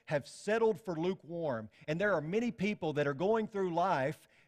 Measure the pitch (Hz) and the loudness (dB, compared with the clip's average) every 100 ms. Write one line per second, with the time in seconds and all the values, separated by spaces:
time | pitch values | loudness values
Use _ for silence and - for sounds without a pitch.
0 | - 151 - - - 220 226 190 - 160 | -4 -2 -2 -8 -2 2 2 2 -4 -2
1 | 170 190 135 170 160 117 107 - - 160 | -2 -4 -6 -6 -2 -4 -6 -10 -4 0
2 | 208 180 147 202 240 - 196 208 160 143 | 2 2 0 0 -2 -2 -2 -2 -2 0
3 | 143 139 180 226 220 202 190 170 185 160 | 0 2 2 2 0 -2 0 2 2 2
4 | 131 156 - _ | 0 -4 -12 _